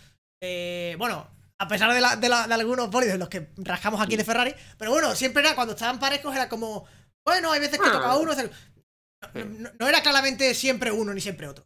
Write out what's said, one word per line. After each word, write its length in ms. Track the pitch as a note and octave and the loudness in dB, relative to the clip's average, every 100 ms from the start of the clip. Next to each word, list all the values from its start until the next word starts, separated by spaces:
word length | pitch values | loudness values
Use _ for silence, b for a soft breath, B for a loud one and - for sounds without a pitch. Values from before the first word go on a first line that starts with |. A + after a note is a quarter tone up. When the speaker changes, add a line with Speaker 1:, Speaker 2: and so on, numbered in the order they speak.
| b _ _ _ | b _ _ _
Speaker 1:
eh, 540 | F#3 F3+ F3 F3 F3 E3 | -8 -6 -6 -6 -6 -4
bueno, 320 | A#3+ E3+ - - _ - | -4 -4 -10 -20 _ -8
a 80 | F#3+ | -4
pesar 240 | G#3 A3 | 2 4
de 80 | B3 | 4
la, 140 | B3 A#3 | 4 2
de 140 | A#3+ | 2
la, 180 | A#3+ A3+ | 2 2
de 60 | |
algunos 360 | A3+ A3+ B3+ A#3 | 0 2 0 0
bólidos 240 | A#3 A#3+ F#3 | 2 2 0
en 40 | |
los 100 | F3 | -4
que 200 | F#3+ D#3 - | -8 -12 -12
rajamos 440 | F#3 F3+ G#3 G#3+ | -6 -4 -2 0
aquí 140 | G3+ G#3+ | 0 0
de 80 | |
Speaker 2:
Sí. 40 | G#3+ | 0
Speaker 1:
Ferrari, 260 | A#3 B3 D4 b - | 0 0 -4 b -8
pero 140 | A3 | 0
bueno, 240 | D4 D4 G3+ | 2 2 0
siempre 260 | C4 B3+ | 0 2
era, 120 | D4 C#4+ | 2 2
cuando 180 | A#3 | -2
estaban 260 | G#3 A#3 B3+ | -2 -4 -2
parejos, 360 | C4+ C#4 D4 C4 | -2 -2 -2 -4
era 120 | B3 | -4
como, 360 | A3 A3+ G#3 b b b _ - | -4 -6 -8 b b b _ 0
bueno, 260 | F4+ E4 | 2 2
hay 80 | D4+ | 0
veces 200 | D4 D4 | 0 2
que 80 | F4+ | 4
Speaker 2:
Ah. 40 | |
Speaker 1:
toca 240 | F#3 A#3+ C4+ | 4 4 2
uno, 140 | D#4+ | 2
o 40 | C#4+ | -2
sea, 80 | |
no, 60 | A#3 b b _ _ _ _ _ - | -4 b b _ _ _ _ _ -14
Speaker 2:
Sí. 100 | - G#3 G#3+ | -12 -10 -12
Speaker 1:
no, 120 | A#3 - | -14 -4
no 80 | B3+ | 2
era 120 | D#4 | 4
claramente 500 | D4 C#4 C4+ A#3 C4 | 4 4 2 2 0
siempre 380 | A#3 C4 A#3+ A#3 | 2 0 0 -2
uno 220 | G#3+ G#3 | -2 -2
ni 80 | G3 | -4
siempre 260 | G3+ E3+ D3 | -8 -8 -12
otro. 180 | C#3 | -14